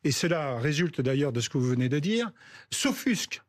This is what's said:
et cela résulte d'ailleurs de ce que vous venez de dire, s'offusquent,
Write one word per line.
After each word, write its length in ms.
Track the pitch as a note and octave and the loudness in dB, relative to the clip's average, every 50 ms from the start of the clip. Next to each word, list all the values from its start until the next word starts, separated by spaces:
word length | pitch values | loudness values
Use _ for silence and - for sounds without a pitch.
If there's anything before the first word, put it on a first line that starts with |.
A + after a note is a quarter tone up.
et 100 | - D#3 | 0 0
cela 460 | C3 - - E3+ F3 D#3+ D3+ C3+ B2+ A#2 | 0 0 0 0 0 0 0 -2 -2 -2
résulte 440 | A#2 D3+ D3 D3 F3+ E3 - - | 0 0 2 2 0 0 0 0
d'ailleurs 280 | B2+ B2+ C3+ C#3 C#3+ C#3 | 0 2 2 2 2 2
de 100 | A#2 B2 | 0 -2
ce 100 | A2+ - | -4 0
que 80 | - C3+ | 0 0
vous 100 | B2 B2+ | 2 2
venez 220 | B2+ B2 B2+ B2 | 2 2 2 2
de 80 | C3+ D3 | 2 0
dire, 320 | D3 F#3+ A3 A#3 A#3+ G#3+ - - - - - - - _ | 0 2 0 0 0 -2 -6 -14 -20 -20 -20 -20 -14 _
s'offusquent, 720 | - - - C#4 C4 - - C4+ A3 - - - - - - | -6 -2 0 0 -2 0 0 0 0 0 -2 -8 -10 -12 -12